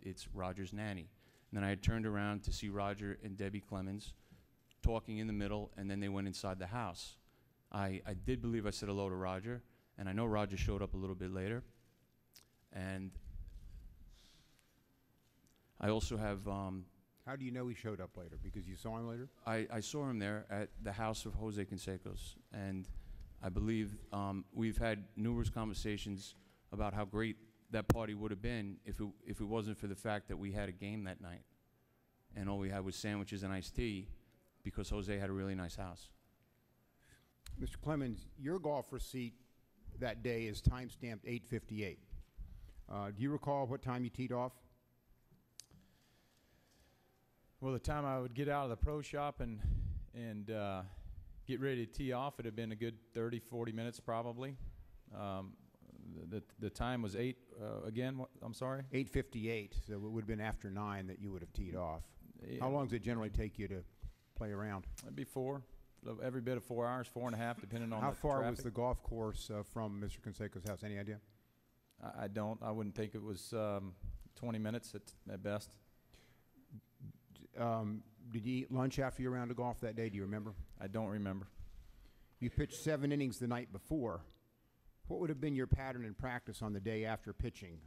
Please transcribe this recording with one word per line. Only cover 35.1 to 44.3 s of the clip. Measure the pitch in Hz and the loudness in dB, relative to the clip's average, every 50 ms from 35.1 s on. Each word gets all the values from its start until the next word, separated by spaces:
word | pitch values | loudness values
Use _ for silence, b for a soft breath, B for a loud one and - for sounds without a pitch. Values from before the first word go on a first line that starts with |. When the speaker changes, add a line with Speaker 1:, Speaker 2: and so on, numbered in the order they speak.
| 104 | 2
Speaker 1:
had | 98 98 | 2 2
a | 95 98 | 2 2
really | 98 95 98 95 | 2 2 2 2
nice | 95 90 82 - | 0 0 -2 -2
house. | - 98 90 87 - - - - - _ - _ _ _ _ _ _ _ _ _ _ _ _ _ B B B B B B B B _ - - - | -4 -4 -6 -6 -10 -14 -18 -20 -20 _ -20 _ _ _ _ _ _ _ _ _ _ _ _ _ B B B B B B B B _ -14 -10 -6
Speaker 2:
Mister | - - 120 - - | -4 -4 -4 -4 -4
Clemens, | - 147 156 139 135 123 107 95 - - - | 0 0 2 2 2 0 -2 -4 -8 -12 -10
your | - 135 143 180 190 | -6 -2 0 0 0
golf | 156 151 147 135 117 - 139 | 0 0 0 0 -2 -4 -4
receipt | 120 - - - 131 123 117 110 - - - - - - _ _ - - - - - | -6 -4 -4 -2 -4 -4 -4 -6 -12 -20 -20 -20 -20 -20 _ _ -16 -14 -10 -6 -2
that | 123 117 107 117 | -2 -2 -2 0
day | 113 127 117 113 113 | 0 2 2 2 2
is | 110 104 - | 0 2 6
timestamped | - - 123 127 127 120 - - 135 120 113 98 - | 6 6 6 6 -2 -6 -6 -6 -4 -4 -4 -4 -4
eight | - 120 120 - | -4 -4 -2 -2
fifty-eight. | - 123 110 - - 110 107 104 95 78 - - - - - B B B B B B B B B B B B B - | 0 -2 -2 -2 -2 -2 -2 0 -2 -2 -6 -10 -10 -10 -10 B B B B B B B B B B B B B -6
Uh, | 98 101 101 101 | -4 -4 -2 -2
do | 101 101 123 | -2 0 0
you | 139 | 0
recall | 151 143 - 143 143 139 135 | 0 2 2 2 2 2 2
what | 120 135 131 | 0 0 -2
time | - 131 123 123 123 | 0 0 0 0 0
you | 117 | -2
teed | - - 127 120 | -2 -2 -2 0